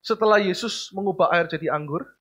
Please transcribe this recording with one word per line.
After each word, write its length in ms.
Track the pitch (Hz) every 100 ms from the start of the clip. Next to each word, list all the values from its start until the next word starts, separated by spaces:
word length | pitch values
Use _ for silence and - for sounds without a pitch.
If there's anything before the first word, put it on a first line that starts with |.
setelah 400 | - 226 220 208
Yesus 480 | 196 180 233 - - 190
mengubah 320 | 202 185 175
air 160 | 175
jadi 240 | 165 156 160
anggur. 400 | 147 151 151 269 _